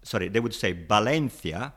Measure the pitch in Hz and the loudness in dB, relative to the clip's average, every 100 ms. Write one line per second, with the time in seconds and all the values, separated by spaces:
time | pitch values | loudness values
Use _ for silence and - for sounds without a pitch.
0 | - 113 92 104 117 - 101 87 82 104 | -4 -4 0 0 0 -2 -4 -4 2 4
1 | 110 156 139 - 85 80 131 | 4 2 0 -4 -8 -6 -8